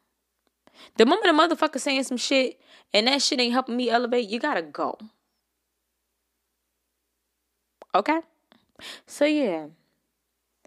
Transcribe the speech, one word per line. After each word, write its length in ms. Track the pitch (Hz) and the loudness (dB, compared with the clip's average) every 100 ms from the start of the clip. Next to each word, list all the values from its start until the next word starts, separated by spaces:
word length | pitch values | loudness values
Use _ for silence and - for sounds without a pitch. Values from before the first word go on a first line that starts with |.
| _ _ _ _ _ _ _ _ - - | _ _ _ _ _ _ _ _ -8 2
The 100 | 226 | 4
moment 200 | 381 392 | 6 4
a 60 | |
motherfucker 480 | 302 330 311 311 269 | 4 4 2 -2 -2
saying 240 | 285 269 | -4 -4
some 120 | 262 247 | -4 -6
shit 440 | - 269 254 - _ - _ | 0 0 0 -4 _ -20 _
and 140 | 208 233 | 0 2
that 160 | 277 | 0
shit 180 | - 269 | 0 0
ain't 120 | 240 | 0
helping 240 | 247 254 240 | 0 -2 -4
me 140 | 240 | 0
elevate, 380 | 233 240 247 202 | 0 0 -2 -2
you 100 | 226 | -4
gotta 240 | 302 208 | -4 -4
go. 360 | 156 156 147 - 214 _ _ _ _ _ _ _ _ _ _ _ _ _ _ _ _ _ _ _ _ _ _ _ _ _ _ _ - | -6 -6 -6 -8 -16 _ _ _ _ _ _ _ _ _ _ _ _ _ _ _ _ _ _ _ _ _ _ _ _ _ _ _ -2
Okay? 260 | 185 208 320 - _ _ _ _ - - - - | 0 0 -2 -4 _ _ _ _ -20 -18 -18 -20
So, 180 | - | -2
yeah. 420 | 302 302 240 160 151 160 _ _ _ _ _ _ _ _ | 0 2 0 -4 -8 -18 _ _ _ _ _ _ _ _